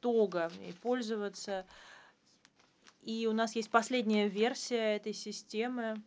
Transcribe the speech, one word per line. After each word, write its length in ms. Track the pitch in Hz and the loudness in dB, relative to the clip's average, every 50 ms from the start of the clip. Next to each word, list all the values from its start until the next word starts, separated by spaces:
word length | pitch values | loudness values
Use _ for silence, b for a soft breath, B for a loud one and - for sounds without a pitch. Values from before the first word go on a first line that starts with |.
Того 280 | - 240 233 226 214 190 180 175 165 165 175 190 | 0 4 4 4 4 4 4 0 -2 -2 -4 -8
ей 140 | 196 180 175 | -12 -12 -12
пользоваться. 920 | - - 240 247 254 240 214 226 214 208 202 196 - - - 196 190 190 B B B B B B B B B B B _ _ _ _ _ _ _ _ _ _ _ _ _ - _ _ | -6 0 0 0 0 0 -2 -2 -2 -4 -4 -6 -8 -6 -6 -6 -6 -6 B B B B B B B B B B B _ _ _ _ _ _ _ _ _ _ _ _ _ -20 _ _
И 260 | - - 226 226 226 | -10 -8 -6 -2 0
у 60 | 220 214 | 0 2
нас 220 | 220 226 220 220 | 2 0 0 0
есть 140 | 226 214 - | -4 -4 4
последняя 580 | - 226 220 - 254 254 226 214 214 214 208 208 | 4 4 4 4 0 0 2 4 4 4 4 2
версия 680 | 185 202 220 240 247 - - - 247 233 220 214 214 | 2 2 0 0 0 -4 -4 -2 -2 0 0 0 0
этой 180 | 208 208 220 202 | 0 -2 -6 -8
системы 880 | - - 214 202 - - _ - 214 226 247 254 247 233 220 220 214 214 | -6 -8 -10 -12 -12 -12 _ -6 -4 -4 -4 -4 -4 -4 -6 -6 -8 -10